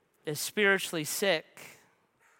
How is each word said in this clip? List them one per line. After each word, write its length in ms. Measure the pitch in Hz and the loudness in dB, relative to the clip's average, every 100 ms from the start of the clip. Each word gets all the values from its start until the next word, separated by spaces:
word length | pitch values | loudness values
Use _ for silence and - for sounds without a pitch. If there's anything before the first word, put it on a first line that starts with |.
| _ _ - | _ _ -8
is 140 | 151 | -6
spiritually 640 | - - 202 190 - 170 | -4 2 4 4 0 -4
sick 760 | 147 - 202 160 - - - - _ _ _ _ _ | -4 -2 0 0 -2 -18 -20 -20 _ _ _ _ _